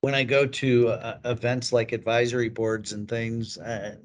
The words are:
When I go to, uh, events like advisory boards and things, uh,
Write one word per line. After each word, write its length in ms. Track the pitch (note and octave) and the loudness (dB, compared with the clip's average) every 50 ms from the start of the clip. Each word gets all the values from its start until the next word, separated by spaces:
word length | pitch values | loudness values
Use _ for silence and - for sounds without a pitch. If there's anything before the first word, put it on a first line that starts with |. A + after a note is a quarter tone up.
When 140 | - C3+ C#3 | 0 0 2
I 80 | C3+ C3 | 0 0
go 220 | A#2 C#3 C#3 C#3+ | 2 4 4 4
to, 440 | C3 C3 - - C3 B2 A#2+ A#2+ A#2 | 2 0 -2 2 4 6 6 6 4
uh, 300 | G#2+ - - A2+ A2 - - | 2 -2 -4 -10 -10 -6 -4
events 480 | A#2+ A#2+ A2 - A#2+ B2 B2+ B2 - B2 | -4 -4 0 0 0 0 0 -2 0 2
like 180 | A#2+ A2+ A2+ | 2 2 2
advisory 560 | B2 G#2+ F2+ A2 A2+ A#2 A#2+ A#2+ A#2+ B2+ A#2+ | -4 -4 -2 0 2 2 2 2 2 0 -2
boards 460 | A2+ - - A2 A2 A2 A2 G#2+ G#2 G#2 | -2 -2 -2 -2 0 -2 -2 -4 -8 -8
and 120 | G#2+ G#2 | -8 -6
things, 520 | G#2 A#2 A#2 A2+ A2+ A2+ A#2 A2+ G#2+ - | -4 -4 -4 -4 -4 -4 -4 -6 -8 -10
uh, 400 | F2+ E2 A2+ A#2 G#2 G2 G#2 G#2 - - | -14 -10 -8 -8 -6 -8 -10 -12 -14 -20